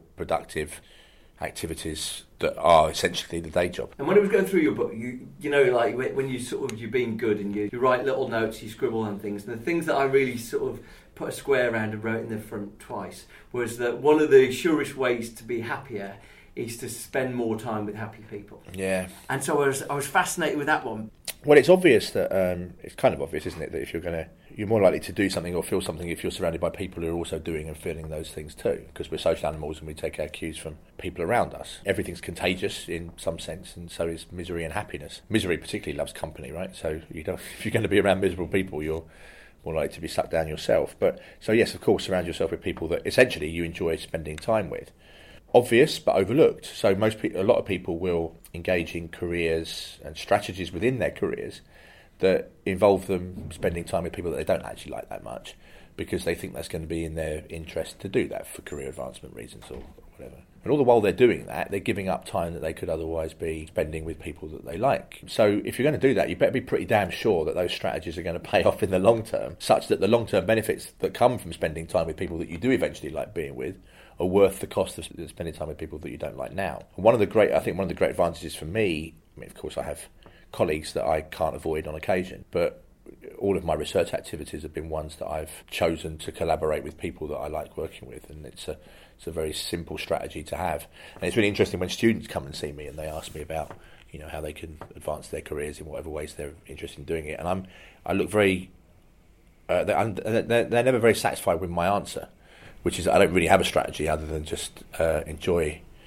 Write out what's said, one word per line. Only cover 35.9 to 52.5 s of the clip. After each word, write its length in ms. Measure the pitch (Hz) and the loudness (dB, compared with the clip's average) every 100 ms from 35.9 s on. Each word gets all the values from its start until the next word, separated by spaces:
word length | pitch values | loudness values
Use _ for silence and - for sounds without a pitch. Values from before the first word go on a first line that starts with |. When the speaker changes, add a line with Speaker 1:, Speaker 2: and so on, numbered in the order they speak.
| 71 | -4
Speaker 1:
loves 160 | 71 | -6
company, 400 | - 78 78 65 | -6 -10 -10 -12
right? 240 | 80 92 - | -8 -10 -6
So 260 | 80 95 - | -4 -4 -8
you 100 | 78 | -8
don't, 160 | 92 - - | -6 -6 -8
<laughs> 100 | - | -8
if 60 | 110 | 0
you're 60 | |
gonna 160 | 113 98 | 0 4
be 120 | 101 | 6
around 200 | 95 92 | 6 4
miserable 280 | 95 87 82 | 2 0 0
people, 340 | 98 92 76 | 0 0 -4
you're 220 | 78 80 - - - - - - | -4 -4 -6 -20 -20 -20 -20 -14
more 120 | 82 80 | -4 -2
likely 180 | 71 | -2
to 80 | - | -4
be 60 | 80 | -4
sucked 240 | - - | -4 0
down 160 | 82 80 | 0 -2
yourself. 480 | 78 - 90 69 - | -4 2 2 2 0
But, 200 | 95 - - - | 0 0 -14 -8
so 120 | - | 2
yes, 240 | 113 - - | 4 4 2
of 60 | |
course, 240 | - 95 - | 2 2 2
surround 200 | 92 85 | 0 0
yourself 240 | 80 82 | -2 -2
with 120 | 82 | -2
people 240 | 92 85 82 | -4 -4 -2
that 180 | 85 101 | -2 2
essentially 420 | - 120 - 78 | 6 6 4 -6
you 160 | 85 | -4
enjoy 340 | 82 82 85 80 | -4 -2 -2 -2
spending 400 | - 85 78 78 | -4 -8 -6 -8
time 340 | - 110 82 | 0 0 0
with. 180 | - - _ - - - - - | -8 -10 _ -20 -20 -20 -20 4
Obvious, 440 | 123 120 117 156 - | 4 8 6 6 4
but 180 | - 98 | 2 4
overlooked. 500 | 95 139 135 - - | 4 6 6 4 -12
So 280 | - 104 | 0 2
most 260 | 98 110 - | 4 2 2
pe-, 120 | - | -4
a 100 | 90 | 0
lot 140 | 104 - | 4 2
of 80 | - | 2
people 320 | 90 90 85 | -4 -2 -2
will 360 | 90 85 82 - - | 0 0 -2 -8 -14
engage 420 | 87 87 90 85 85 | -6 0 0 0 -6
in 120 | 82 | -8
careers 880 | - 87 85 82 80 82 - - - | -8 -4 0 0 0 -2 -10 -12 -14
and 140 | 76 78 | -14 -12
strategies 560 | - 104 - 92 85 | 0 0 0 -6 -6
within 260 | 85 117 127 | 0 0 2
their 120 | 76 | -2
careers 500 | - 98 - - - - - - - - - | -2 -4 -4 -8 -12 -20 -20 -20 -20 -20 0
that 320 | 95 87 - | 4 4 0